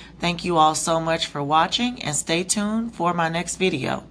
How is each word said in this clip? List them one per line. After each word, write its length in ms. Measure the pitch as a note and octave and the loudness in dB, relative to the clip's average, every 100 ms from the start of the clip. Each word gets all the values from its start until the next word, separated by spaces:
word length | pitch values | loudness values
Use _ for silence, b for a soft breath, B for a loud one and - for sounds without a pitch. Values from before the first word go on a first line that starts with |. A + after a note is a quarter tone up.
| B B | B B
Thank 260 | F3 E3+ | -4 -2
you 120 | F3+ E3 | 2 6
all 180 | D#3 | 6
so 240 | D#3 - E3 | 4 0 0
much 280 | E3 E3 - | 0 -2 -2
for 140 | D3 | -4
watching, 640 | C#3+ D#3 F3+ - B3 B3 | 0 2 2 0 -2 -4
and 140 | - D3 | -6 -4
stay 260 | - E3+ | 0 0
tuned 540 | F#3 G#3+ G#3 A3 A3+ - | 0 -2 0 -2 -4 -2
for 180 | E3+ | 0
my 140 | E3+ E3 | 2 0
next 280 | E3 F3 - | -2 -4 0
video. 460 | F#3+ D3+ C3 - - | 0 0 -2 -4 -8